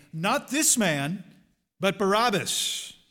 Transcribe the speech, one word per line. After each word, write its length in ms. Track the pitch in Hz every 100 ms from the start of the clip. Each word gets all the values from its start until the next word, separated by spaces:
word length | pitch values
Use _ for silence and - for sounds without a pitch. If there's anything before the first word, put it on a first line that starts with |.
| -
"Not 360 | 160 190 269 -
this 300 | 277 311 -
man, 460 | 190 147 139 190 - - _ _ _ -
but 180 | 190 190
Barabbas." 960 | 190 208 240 196 - - - - - - _